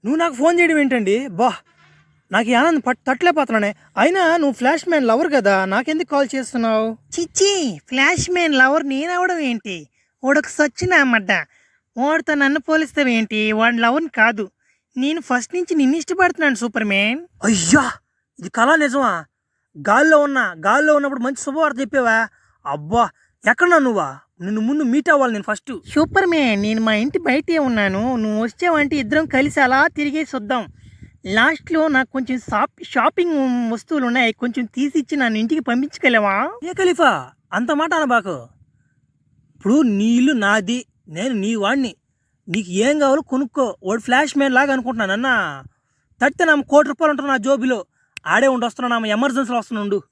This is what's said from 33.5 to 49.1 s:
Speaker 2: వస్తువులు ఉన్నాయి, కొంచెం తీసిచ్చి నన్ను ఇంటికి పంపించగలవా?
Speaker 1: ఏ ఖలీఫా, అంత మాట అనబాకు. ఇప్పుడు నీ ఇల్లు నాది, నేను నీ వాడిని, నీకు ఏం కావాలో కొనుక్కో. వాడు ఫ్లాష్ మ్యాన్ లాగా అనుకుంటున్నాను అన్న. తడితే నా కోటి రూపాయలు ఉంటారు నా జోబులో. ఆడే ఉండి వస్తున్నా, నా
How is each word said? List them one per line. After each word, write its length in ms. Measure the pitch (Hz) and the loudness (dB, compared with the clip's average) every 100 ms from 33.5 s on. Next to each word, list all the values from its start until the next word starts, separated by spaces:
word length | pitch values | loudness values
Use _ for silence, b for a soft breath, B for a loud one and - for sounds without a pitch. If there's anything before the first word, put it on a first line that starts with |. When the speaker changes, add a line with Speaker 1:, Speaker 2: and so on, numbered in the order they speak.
| 247 233 | -2 -2
Speaker 2:
వస్తువులు 320 | 226 - 311 247 | -4 -4 -2 0
ఉన్నాయి, 220 | 247 233 - | 0 0 -2
కొంచెం 220 | 247 247 233 - | -6 -4 -6 -4
తీసిచ్చి 400 | 277 311 262 294 | -2 -2 -2 -2
నన్ను 220 | 247 220 | -2 0
ఇంటికి 220 | 226 311 254 | -2 -2 0
పంపించగలవా? 640 | 240 285 - 269 233 202 196 277 466 | -2 -2 0 2 2 0 0 -4 -6
Speaker 1:
ఏ 100 | 349 359 | -12 -2
ఖలీఫా, 320 | 370 339 302 175 123 _ _ | 0 4 2 2 -6 _ _
అంత 180 | 185 240 | -4 -2
మాట 200 | 294 320 | -2 0
అనబాకు. 440 | 330 294 240 202 147 117 _ _ _ _ _ _ _ _ _ _ _ | 0 2 0 0 -10 -12 _ _ _ _ _ _ _ _ _ _ _
ఇప్పుడు 220 | 196 269 262 202 | 0 2 2 2
నీ 120 | 220 233 | 2 4
ఇల్లు 160 | 262 262 202 | 2 2 2
నాది, 340 | 220 190 247 - _ - 160 | 0 0 -6 -8 _ -14 -6
నేను 160 | 240 | -4
నీ 180 | 226 196 226 | -2 -2 -2
వాడిని, 380 | 196 277 247 - _ _ _ _ - | 0 0 -2 -8 _ _ _ _ -8
నీకు 240 | 180 180 180 247 | -6 -4 0 2
ఏం 80 | 302 | 2
కావాలో 240 | 277 277 - | 2 2 0
కొనుక్కో. 340 | 262 277 294 247 - | -4 -4 -2 -4 -4
వాడు 180 | 185 226 | -4 -4
ఫ్లాష్ 320 | 226 247 302 277 | 0 0 2 0
మ్యాన్ 160 | 277 | 2
లాగా 180 | 247 277 | 2 2
అనుకుంటున్నాను 400 | 269 233 226 196 202 | 0 -2 -4 -2 -2
అన్న. 140 | 262 233 175 139 131 _ _ _ _ _ | 0 0 -2 -8 -16 _ _ _ _ _
తడితే 220 | 262 - 330 | -2 0 2
నా 80 | 294 - | 2 2
కోటి 180 | 285 294 | 0 0
రూపాయలు 220 | 277 311 | 0 -2
ఉంటారు 160 | 285 285 | 0 -2
నా 60 | 262 | -2
జోబులో. 420 | 220 277 262 233 - _ _ - 156 | 0 0 0 -4 -6 _ _ -14 0
ఆడే 220 | 190 269 | 2 2
ఉండి 180 | 254 233 | 0 -4
వస్తున్నా, 220 | 226 247 | -4 -4
నా 180 | 233 220 | -2 -2